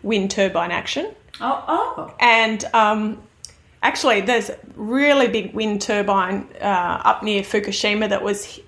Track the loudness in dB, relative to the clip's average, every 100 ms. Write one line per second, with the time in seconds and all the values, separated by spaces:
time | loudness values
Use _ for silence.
0 | 0 0 0 0 0 0 -2 -4 -4 -6
1 | -6 -10 _ -8 -4 -4 -2 -2 -2 -6
2 | -12 2 4 6 4 0 0 4 4 2
3 | -2 -6 -14 _ -20 _ _ _ -2 2
4 | 2 2 2 0 -2 -12 -16 -12 -4 2
5 | 4 4 4 0 -4 -4 -2 -2 -2 -2
6 | 2 0 0 -4 -8 -6 -2 0 0 0
7 | 2 2 0 -2 0 -2 -2 -2 -2 0
8 | 0 -2 -2 -4 -6 -16